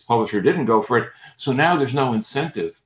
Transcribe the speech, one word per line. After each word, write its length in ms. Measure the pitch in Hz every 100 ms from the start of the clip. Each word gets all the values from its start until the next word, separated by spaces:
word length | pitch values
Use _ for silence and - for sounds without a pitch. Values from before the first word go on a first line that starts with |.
| -
publisher 340 | 117 107 104
didn't 240 | 107 175 113
go 160 | 110
for 160 | 104 120
it. 120 | - - - _
So 140 | 135
now 240 | 127 165 170
there's 180 | 135
no 200 | 139 131
incentive 680 | 113 110 139 156 113 82 -